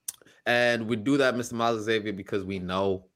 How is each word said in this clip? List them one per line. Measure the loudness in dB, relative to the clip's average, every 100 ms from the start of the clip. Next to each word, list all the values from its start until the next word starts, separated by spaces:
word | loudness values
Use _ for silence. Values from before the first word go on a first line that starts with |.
| -14 -14 -16 _ 0
And | 2 4 2 0
we | -2
do | 2 2
that, | 4 2
Mister | -2 -2
Miles | 0 0
Xavier, | 0 -2 -2
because | -6 -6 -6
we | -4 -6
know, | -4 0 0 -2 -6